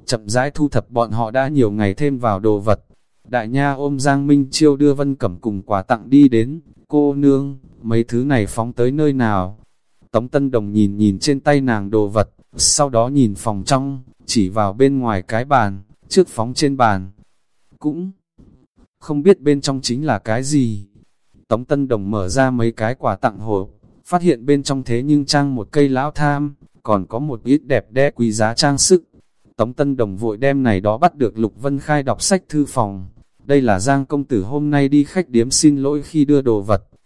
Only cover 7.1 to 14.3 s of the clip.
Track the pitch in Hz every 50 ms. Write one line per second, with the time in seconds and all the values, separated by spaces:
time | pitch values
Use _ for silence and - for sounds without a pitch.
7.1 | 143 143 143 139 135 135 139 139 139 135 - - - - - 110 113 113 117 117
8.1 | 117 120 127 143 143 120 104 95 - 117 113 120 120 - 120 127 139 151 151 147
9.1 | 139 131 120 110 104 95 92 98 104 110 _ _ _ _ _ _ _ _ _ _
10.1 | - 110 120 123 - 147 143 135 127 117 104 101 104 107 104 101 101 104 107 104
11.1 | 98 92 - 147 143 135 - - 147 143 135 127 117 107 98 98 110 110 104 101
12.1 | 104 110 101 - _ _ _ _ - - - - - - 147 139 127 113 117 127
13.1 | 143 143 127 107 98 - - 113 104 98 92 - 139 131 135 139 139 135 127 -
14.1 | _ _ _ -